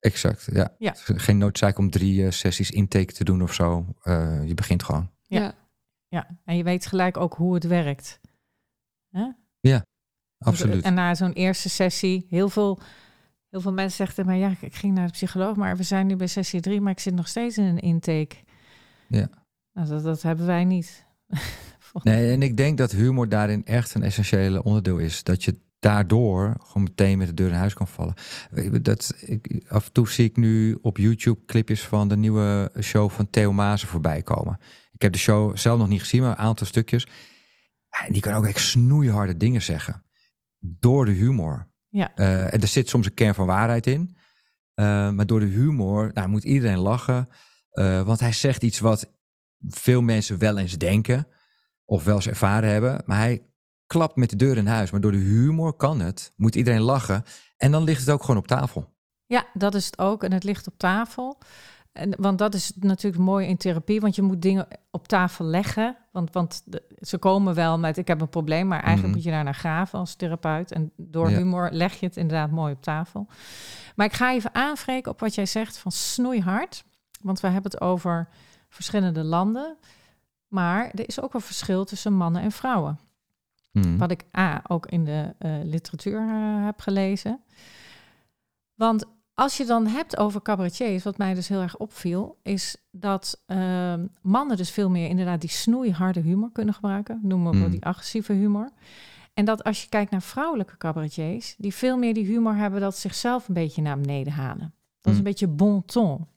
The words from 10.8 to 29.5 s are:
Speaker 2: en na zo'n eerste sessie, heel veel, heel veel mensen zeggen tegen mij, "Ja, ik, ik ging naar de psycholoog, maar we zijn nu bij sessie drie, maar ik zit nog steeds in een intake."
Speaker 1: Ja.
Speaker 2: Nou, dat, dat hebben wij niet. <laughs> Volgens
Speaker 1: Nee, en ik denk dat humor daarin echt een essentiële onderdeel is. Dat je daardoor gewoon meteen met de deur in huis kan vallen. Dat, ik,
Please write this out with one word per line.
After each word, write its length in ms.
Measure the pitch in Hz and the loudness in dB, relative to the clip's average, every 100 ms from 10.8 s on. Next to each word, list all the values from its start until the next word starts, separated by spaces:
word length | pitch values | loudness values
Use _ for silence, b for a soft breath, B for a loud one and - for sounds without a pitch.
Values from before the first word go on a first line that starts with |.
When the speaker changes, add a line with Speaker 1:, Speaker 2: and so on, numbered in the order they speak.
Speaker 2:
en 100 | 190 | 2
na 200 | 180 175 | 2 2
zo'n 180 | 170 185 | 2 0
eerste 360 | - 185 185 190 | 0 0 0 -4
sessie, 580 | - 185 - 190 185 180 | 0 0 2 -2 -2 -2
heel 200 | 170 196 | 0 0
veel, 300 | 208 202 190 B B B B B B _ | 2 0 0 B B B B B B _
heel 100 | 190 | -6
veel 120 | 185 | -4
mensen 240 | 190 190 - | -2 -4 -2
zeggen 180 | 190 - | -6 -2
tegen 140 | 185 | 0
mij, 100 | 185 | 2
"Ja, 100 | 196 | 0
ik, 120 | 185 | -2
ik 120 | - | -8
ging 200 | - 202 | -6 0
naar 120 | 190 180 | 0 0
de 60 | |
psycholoog, 440 | 170 185 185 190 208 | -4 -6 -2 -2 -2
maar 200 | 190 180 | -2 -2
we 60 | |
zijn 240 | 180 196 190 | -2 0 0
nu 100 | 190 | 0
bij 100 | 180 | -2
sessie 340 | 196 185 180 | -4 -4 -4
drie, 200 | 170 208 | -2 0
maar 120 | 202 | 0
ik 60 | 190 | -2
zit 140 | - | -2
nog 140 | 180 165 | -2 -2
steeds 300 | - 240 214 | -4 -4 0
in 60 | |
een 140 | 190 170 | 2 2
intake." 580 | - 165 165 156 151 - _ b b b b b b | 2 0 0 -2 -2 -8 _ b b b b b b
Speaker 1:
Ja. 200 | 110 98 - _ _ _ | 0 0 -6 _ _ _
Speaker 2:
Nou, 160 | - 156 | -6 -4
dat, 140 | 151 | -2
dat 200 | 156 156 | -4 -2
hebben 240 | 165 165 175 | -2 -2 0
wij 180 | 175 | 2
niet. 400 | 180 185 165 - _ _ _ | 2 0 -2 -12 _ _ _
<laughs> 60 | 143 B B B B | -6 B B B B
Volgens 360 | B - 110 | B -2 2
Speaker 1:
Nee, 180 | 110 117 | 4 4
en 100 | 127 | 2
ik 140 | 135 110 | 2 2
denk 220 | 139 143 | 2 4
dat 140 | 123 | 2
humor 360 | 98 120 131 117 | 4 4 4 2
daarin 360 | 107 104 104 | 2 2 -2
echt 300 | - 117 113 | 0 0 0
een 80 | 110 | -2
essentiële 600 | 95 98 98 98 95 95 | -2 0 2 2 2 2
onderdeel 360 | - 107 92 87 | 2 2 2 0
is. 240 | 82 80 | -2 -4
Dat 220 | - 90 | 0 0
je 140 | - - _ _ | 0 -4 _ _
daardoor 760 | 104 104 92 110 117 92 101 117 | 4 4 4 4 4 2 0 -4
gewoon 200 | - 101 | -6 -2
meteen 360 | 98 - 98 98 | -2 2 2 4
met 80 | 92 | 0
de 80 | |
deur 140 | 82 92 | 0 0
in 60 | |
huis 200 | 85 95 | 2 0
kan 140 | - 95 | -2 -8
vallen. 260 | - 85 87 B B B - 107 117 | -4 -6 -6 B B B -6 -2 0
Dat, 320 | 113 110 - - | 0 0 -2 -10
ik, 440 | - 110 - | -6 -8 -6